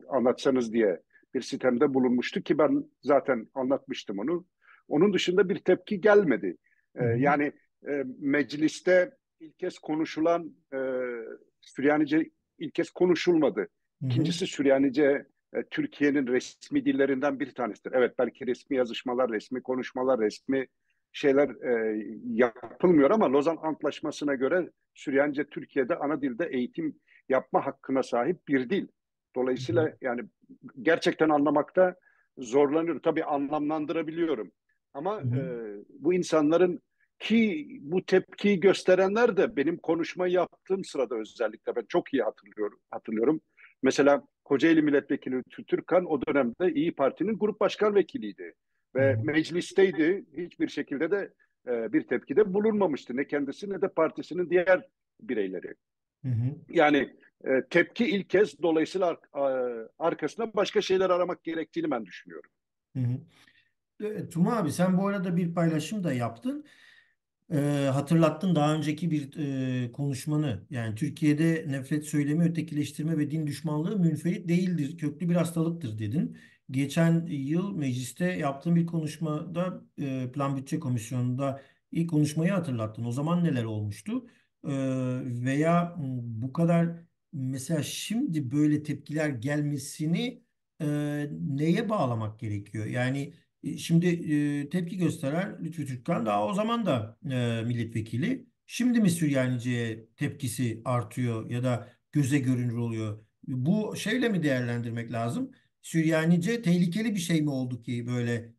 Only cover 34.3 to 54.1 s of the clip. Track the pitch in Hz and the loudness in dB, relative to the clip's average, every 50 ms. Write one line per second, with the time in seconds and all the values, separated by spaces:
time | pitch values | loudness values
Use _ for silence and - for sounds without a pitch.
34.3 | 139 110 98 87 - _ _ _ _ _ _ _ - 143 156 190 214 208 139 120 | 0 -2 -4 -8 -12 _ _ _ _ _ _ _ -12 -6 -6 -4 -4 -4 -2 -2
35.3 | 123 135 165 - 123 117 113 104 101 101 - - - 131 135 165 180 180 160 - | -2 -2 -2 -4 -6 -8 -8 -10 -12 -12 -14 -18 -14 -4 0 2 2 2 2 2
36.3 | 165 156 147 151 165 175 185 180 165 - - _ _ _ _ _ _ - - - | 2 4 4 4 6 6 4 4 2 -2 -10 _ _ _ _ _ _ -10 -2 2
37.3 | 214 233 226 208 175 151 147 - - - 139 139 180 185 - - 180 185 185 - | 4 4 4 4 2 -2 -6 -10 -14 -14 -8 -4 -2 -2 0 2 2 2 2 0
38.3 | - - - 202 202 165 156 190 175 - - 185 185 180 190 190 202 226 247 233 | -4 0 2 2 4 6 6 6 4 4 4 4 4 6 4 4 4 4 4 4
39.3 | 190 185 156 120 110 143 139 160 175 - - - 165 165 160 - - 160 180 180 | 4 2 2 2 2 0 0 0 -2 -2 -2 -2 -2 0 -2 -4 -4 -2 -2 0
40.3 | 180 180 165 - - _ _ - 190 196 165 - - 143 123 110 127 110 110 101 | 2 2 0 0 -4 _ _ -4 -4 -4 -4 -4 -4 -2 -2 -2 -2 -4 -6 -6
41.3 | - - 117 107 107 - _ 120 107 120 104 - - 175 160 - - 123 104 110 | -4 -2 -2 -2 -4 -4 _ -6 -4 -4 -4 -2 -2 -2 0 0 0 0 0 0
42.3 | - _ _ 104 101 107 104 101 - _ _ _ - 113 - - 113 110 117 135 | -4 _ _ -16 -8 -6 -6 -6 -6 _ _ _ -14 -12 -8 -6 -2 0 2 2
43.3 | 156 160 - _ _ _ - - _ _ - 131 127 - 139 143 143 135 - _ | 2 0 -4 _ _ _ -20 -20 _ _ 0 2 4 4 6 6 6 4 2 _
44.3 | _ _ _ - 143 123 143 165 160 156 151 147 143 139 139 - 147 - - 135 | _ _ _ -2 2 4 4 6 6 6 4 4 4 2 2 0 -4 -4 -4 -4
45.3 | 127 127 117 - - - 120 - 180 - - - 160 185 180 170 156 127 - 160 | -6 -6 -6 -8 -14 -20 -6 -4 -4 -4 0 2 2 2 2 2 0 -2 0 0
46.3 | 139 143 127 117 117 - 180 180 156 143 160 175 - - 139 127 - - 160 208 | 2 2 2 0 0 -2 -2 0 0 0 0 0 0 0 0 0 0 0 -2 -2
47.3 | 226 160 214 202 - - 208 180 - - 208 214 208 196 170 - - 127 110 104 | -2 0 0 -2 0 0 0 0 0 0 0 2 4 2 2 2 -2 -8 -8 -10
48.3 | 92 - 90 82 - _ _ _ _ _ _ _ - 131 135 135 110 110 131 151 | -10 -12 -14 -16 -16 _ _ _ _ _ _ _ -2 2 2 2 2 2 0 0
49.3 | 147 160 156 - 165 175 - - - 196 190 196 160 160 151 165 196 190 - - | 0 0 0 0 -2 -4 -4 0 2 4 4 4 4 2 2 2 2 0 -4 -10
50.3 | - - - - - - 160 - - 147 135 - 143 123 160 175 202 202 180 - | -10 -10 -10 -10 -6 -4 -4 -4 -4 -6 -6 -6 -4 -4 -2 0 0 -2 -4 -6
51.3 | - _ _ _ _ _ _ 127 120 117 113 107 127 156 127 - 127 117 - - | -12 _ _ _ _ _ _ -4 -4 -4 -2 0 0 -2 0 0 -2 -4 -4 0
52.3 | 135 208 214 196 180 208 208 226 214 208 190 165 135 - - - 123 131 143 - | 2 2 2 4 2 2 2 2 2 2 2 0 0 -4 -6 -6 -4 -4 -4 -2
53.3 | 151 143 143 135 139 - 208 202 196 170 190 185 - - 160 147 | -2 -4 -4 -4 -6 -8 -8 -8 -4 -2 -2 -2 0 0 0 0